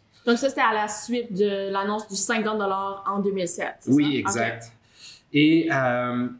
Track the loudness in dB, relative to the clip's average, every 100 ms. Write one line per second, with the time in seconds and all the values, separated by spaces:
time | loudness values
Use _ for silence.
0 | _ _ 0 2 0 2 0 0 -2 -2
1 | -2 -4 -2 0 2 0 -4 -2 -2 -4
2 | -4 -2 0 0 0 -2 -2 -2 -4 -6
3 | -4 -2 0 -2 -2 -4 -6 -6 2 4
4 | 4 0 0 0 -2 -4 -12 -20 _ -20
5 | -20 -20 _ 4 6 6 4 2 2 0
6 | 0 -2 -4